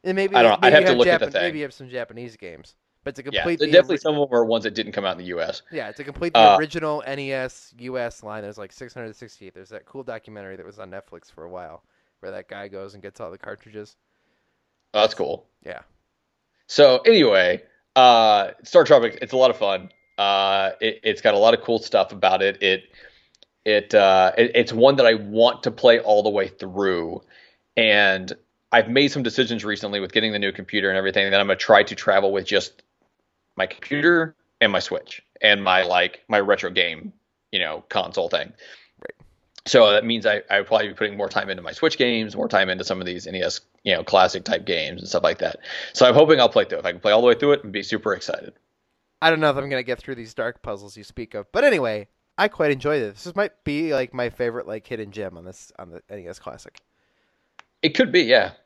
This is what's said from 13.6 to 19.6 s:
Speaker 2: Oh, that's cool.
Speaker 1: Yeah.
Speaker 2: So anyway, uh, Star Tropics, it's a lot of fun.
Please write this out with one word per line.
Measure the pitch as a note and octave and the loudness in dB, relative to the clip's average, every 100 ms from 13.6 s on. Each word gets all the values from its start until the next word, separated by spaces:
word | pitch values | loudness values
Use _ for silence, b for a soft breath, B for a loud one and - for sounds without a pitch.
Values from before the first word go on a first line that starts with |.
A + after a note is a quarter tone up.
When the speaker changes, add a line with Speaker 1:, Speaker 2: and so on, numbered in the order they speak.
| A2 G#2+ G#2 _ _ _ _ _ _ _ _ _ _ | _ -18 -20 _ _ _ _ _ _ _ _ _ _
Speaker 2:
Oh, | G#2 | 2
that's | A2 | 2
cool. | - D2+ E2+ _ _ - | 0 -8 -8 _ _ -20
Speaker 1:
Yeah. | - _ _ _ _ _ _ _ _ _ | -18 _ _ _ _ _ _ _ _ _
Speaker 2:
So | - C#3+ B2+ A3+ | 4 6 6 4
anyway, | A3 C3 G2 F2+ F2 _ _ _ | 6 6 4 2 -2 _ _ _
uh, | C3 B2+ A#2 A2 G#2 G2 - | 6 8 8 6 4 0 -8
Star | - F3 | 4 4
Tropics, | C#3+ C#3+ A#2 - | 8 6 6 -6
it's | B2 | -6
a | C3 | 2
lot | B2+ | 2
of | |
fun. | A2+ | 2